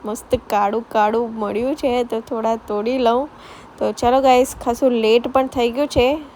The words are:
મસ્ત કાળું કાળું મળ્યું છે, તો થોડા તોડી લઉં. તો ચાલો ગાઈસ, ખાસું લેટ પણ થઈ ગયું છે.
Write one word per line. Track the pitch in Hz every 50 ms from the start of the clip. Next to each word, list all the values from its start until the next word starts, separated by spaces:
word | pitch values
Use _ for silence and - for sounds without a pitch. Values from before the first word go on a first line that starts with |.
| -
મસ્ત | 214 214 - - - 254 233 - -
કાળું | 220 202 208 202 214 226 226 -
કાળું | - 220 214 214 220 233 240 226 226
મળ્યું | 220 214 202 202 214 240 262 311
છે, | - - 262 240 247 240
તો | 240 226 226
થોડા | 226 - 254 226 220 226 226
તોડી | 226 - - 208 208 214 233 254 262
લઉં. | 247 226 233 254 285 302 - - - - - - - - - -
તો | - 214
ચાલો | 214 - - 240 254 269
ગાઈસ, | 269 269 254 247 262 262 - - -
ખાસું | 247 240 240 285 254
લેટ | 247 233 220 214 226 240 233 254
પણ | 254 269 262
થઈ | 254 - 262 233 240
ગયું | 226 262 294 285
છે. | - 277 240 254 294 320 294 277 -